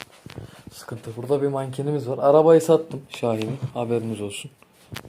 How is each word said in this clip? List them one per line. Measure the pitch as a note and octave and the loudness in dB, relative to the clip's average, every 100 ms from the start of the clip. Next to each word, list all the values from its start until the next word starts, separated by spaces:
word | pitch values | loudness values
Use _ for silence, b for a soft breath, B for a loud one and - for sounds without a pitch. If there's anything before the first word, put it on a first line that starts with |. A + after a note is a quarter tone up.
| - - - - B B - | -20 -20 -18 -16 B B -20
Sıkıntı. | - - A2+ - A2+ | -18 -14 -14 -12 -8
Burada | B2 C#3+ | -2 0
bir | C#3 | 0
mankenimiz | C3+ C3+ C3 C#3+ D3 A#2+ | -4 -6 -6 -4 -4 -4
var. | C3 | 0
Arabayı | C#3 D3+ D#3+ E3 | 6 6 8 8
sattım. | D#3+ D#3+ D#3+ C#3 - | 6 2 2 -12 -12
Şahin'i. | - A#2+ A2 A2 C3+ - | -4 -2 -2 -4 -6 -8
Haberiniz | A#2+ A#2 A#2 A2+ G#2 | -6 -2 -2 -2 -6
olsun. | G2+ - - _ _ b b - | -8 -10 -14 _ _ b b -16